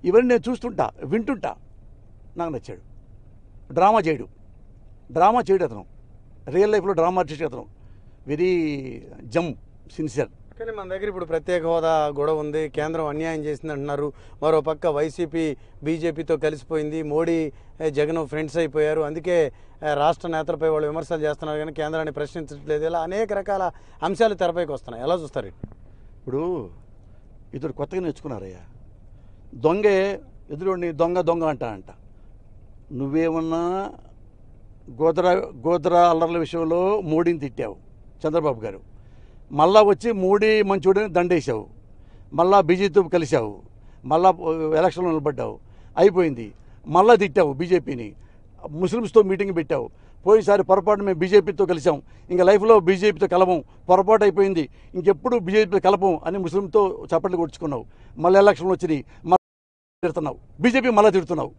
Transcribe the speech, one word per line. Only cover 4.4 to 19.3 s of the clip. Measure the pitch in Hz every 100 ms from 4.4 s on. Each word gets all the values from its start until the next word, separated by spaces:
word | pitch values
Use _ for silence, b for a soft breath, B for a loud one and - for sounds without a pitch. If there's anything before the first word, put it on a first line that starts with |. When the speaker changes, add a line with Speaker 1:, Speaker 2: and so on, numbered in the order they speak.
| - - - - - - -
Speaker 1:
డ్రామా | 135 190 240 220
చేయడు | 190
అతను, | 165 104 - - - - - - - 156
రియల్ | 208
లైఫ్లో | 214 196
డ్రామా | 175 165 185
ఆర్టిస్ట్ | 165 147
అతను, | 151 123 104 - b b b b -
వెరీ | 147 185 180 156 143 131 120 - - 113
జమ్, | 135 170 123 - - - -
సిన్సియర్. | 156 135 - - - -
Speaker 2:
కానీ | 226 214
మన | 185
దగ్గర | 190 208
ఇప్పుడు | 185 165
ప్రత్యేక | 165 151 175 165
హోదా | 165 160 160 151 143
గొడవ | 147 156
ఉంది, | 151 151 156
కేంద్రం | 151 151 160 151
అన్యాయం | 147 160 160 151
చేసింది | 143 160
అంటున్నారు. | 143 143 143 147 b b b
మరోపక్క | 151 160 147 156 170
వైసీపీ | 143 156 143 165 165 156 135 b b
బీజేపీతో | 143 165 165 156 160 156
కలిసిపోయింది, | 151 151 - 156 151 156
మోడీ, | 151 147 165 165 156 b b -
ఏ, | 160 143
జగన్ | 151 165 147
ఫ్రెండ్స్ | 147 156 170
అయిపోయారు, | 156 151 151 156
అందుకే, | 147 156 170